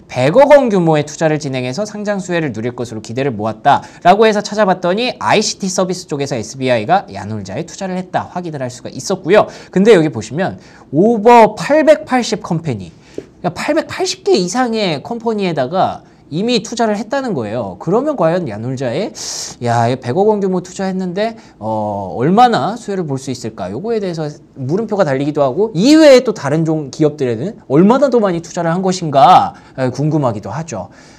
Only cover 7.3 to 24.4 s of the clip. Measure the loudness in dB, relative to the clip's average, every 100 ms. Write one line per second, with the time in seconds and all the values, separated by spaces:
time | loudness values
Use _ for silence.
7.3 | -10 -8 -10 -10 -10 -8 -8 -6 -6 -6
8.3 | -10 -10 -8 -10 -10 -14 -12 -6 -6 2
9.3 | 2 2 -4 -4 2 6 6 4 -2 -8
10.3 | -6 -6 -8 -16 -20 -6 0 2 4 6
11.3 | 8 8 4 0 2 6 4 4 -2 -2
12.3 | -4 -4 -4 -4 -6 -8 -18 -20 -18 -18
13.3 | _ -8 -6 -2 -2 -2 -4 -6 -4 0
14.3 | 2 2 -2 -2 0 -2 -4 -6 -6 -4
15.3 | -2 -2 -2 -2 0 0 -2 -14 _ -10
16.3 | -4 0 0 -2 -2 -2 -2 -4 -6 -4
17.3 | -4 -4 -6 -6 -8 -2 -2 0 0 0
18.3 | 0 -4 -8 -6 -6 -4 -4 -6 -8 -12
19.3 | -10 -12 -8 -2 2 2 0 -2 0 2
20.3 | 2 0 -4 -6 -8 -6 -4 -6 -4 -4
21.3 | -6 -20 -12 -6 -4 -4 -6 -6 -2 0
22.3 | 4 4 4 -2 -6 -8 -6 -4 -6 -6
23.3 | -8 -8 -8 -8 -8 -4 -4 -4 -6 -6
24.3 | -8